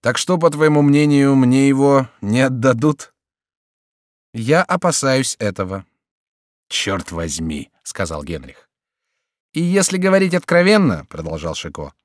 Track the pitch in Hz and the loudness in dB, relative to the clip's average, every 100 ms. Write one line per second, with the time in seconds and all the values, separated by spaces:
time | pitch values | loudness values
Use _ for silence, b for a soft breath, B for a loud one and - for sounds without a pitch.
0 | 117 - - 180 165 147 156 151 143 143 | -2 -4 -2 2 0 2 2 4 4 4
1 | 151 143 139 135 123 131 139 135 139 139 | 4 4 4 4 4 4 4 4 4 2
2 | 127 _ 101 117 135 127 127 117 151 143 | 0 _ -2 0 0 0 0 2 0 -2
3 | - _ _ _ _ _ _ _ _ _ | -10 _ _ _ _ _ _ _ _ _
4 | _ _ _ 117 113 160 185 180 175 - | _ _ _ -10 0 0 0 -2 -2 -2
5 | 135 131 131 - 104 95 92 98 - _ | 0 -2 -2 -4 -6 -4 -8 -8 -14 _
6 | _ _ _ _ _ _ _ - - 98 | _ _ _ _ _ _ _ -8 -6 -6
7 | - 85 85 78 82 73 71 _ - - | -6 -8 -8 -6 -8 -8 -12 _ -18 -8
8 | 92 78 71 80 65 - _ _ _ _ | -8 -8 -10 -12 -12 -20 _ _ _ _
9 | _ _ _ _ _ 156 175 196 190 190 | _ _ _ _ _ -6 -2 0 0 -2
10 | 190 190 190 175 - 170 180 214 175 82 | 2 2 2 -2 0 2 4 4 2 0
11 | - - 78 80 80 78 - 71 71 _ | -8 -12 -10 -8 -8 -10 -12 -12 -14 _